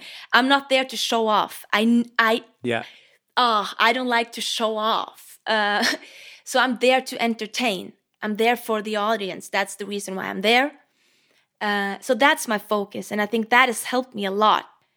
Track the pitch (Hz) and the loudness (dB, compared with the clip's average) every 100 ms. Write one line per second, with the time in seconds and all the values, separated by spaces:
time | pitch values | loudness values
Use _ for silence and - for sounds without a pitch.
0 | - - - 233 262 277 277 262 262 226 | -12 -18 0 2 4 2 2 0 0 -4
1 | - 233 220 202 165 - - 208 226 233 | -2 0 2 2 0 -6 -4 0 4 4
2 | 233 - 226 240 - _ 120 113 - - | 2 2 2 2 -4 _ -4 -2 -4 -18
3 | _ _ _ - 247 214 190 - 226 247 | _ _ _ 0 2 2 -2 0 2 2
4 | 254 233 233 - - - 220 220 220 202 | 0 0 -2 -6 -6 -2 -2 -2 -2 -2
5 | - - - - - 214 208 202 - - | -4 -12 -20 -12 -4 0 0 0 0 -2
6 | - - - - - 254 254 233 247 262 | -8 -20 -20 -18 -2 2 2 2 4 2
7 | 254 247 233 226 214 - 247 185 196 - | 0 -4 -2 -2 -6 -4 -4 -4 -8 -18
8 | _ - 214 208 226 240 - 214 214 214 | _ -10 -6 0 2 0 -2 -4 -2 -2
9 | 208 220 190 170 - 196 202 - 202 202 | 0 -2 -4 -10 -6 -4 -4 -6 -8 -8
10 | 196 190 190 196 202 240 285 - _ _ | -8 -8 -6 -2 4 4 2 -4 _ _
11 | _ _ _ _ _ - 208 202 196 196 | _ _ _ _ _ -8 -4 -2 -2 -4
12 | - 233 277 311 - 208 - 208 202 214 | -2 2 4 2 0 -4 -2 -4 -4 -10
13 | 196 208 208 233 214 247 254 220 - 254 | -8 -4 -2 -2 2 4 4 0 -4 -4
14 | 254 208 196 196 214 185 - _ _ | -4 -6 -4 2 2 2 0 _ _